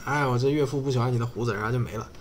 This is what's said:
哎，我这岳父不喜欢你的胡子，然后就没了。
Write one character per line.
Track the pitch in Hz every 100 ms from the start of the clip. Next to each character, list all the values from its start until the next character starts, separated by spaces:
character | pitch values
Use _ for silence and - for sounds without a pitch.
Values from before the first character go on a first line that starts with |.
| -
哎， | 143 139
我 | 123
这 | 131
岳 | 151 139
父 | 143
不 | 135
喜 | 123
欢 | 123
你 | 123
的 | 117
胡 | 98
子， | 120
然 | 101 107
后 |
就 | 123
没 | 117 107
了。 | - -